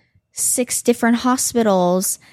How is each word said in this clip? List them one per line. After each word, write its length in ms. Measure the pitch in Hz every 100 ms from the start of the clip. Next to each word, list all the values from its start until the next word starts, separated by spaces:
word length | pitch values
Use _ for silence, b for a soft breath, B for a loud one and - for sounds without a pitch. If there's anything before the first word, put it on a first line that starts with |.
| _ _ _
six 480 | - - - 247 -
different 340 | - 240 233 233
hospitals 1000 | 254 254 - 240 220 190 180 185 196 - b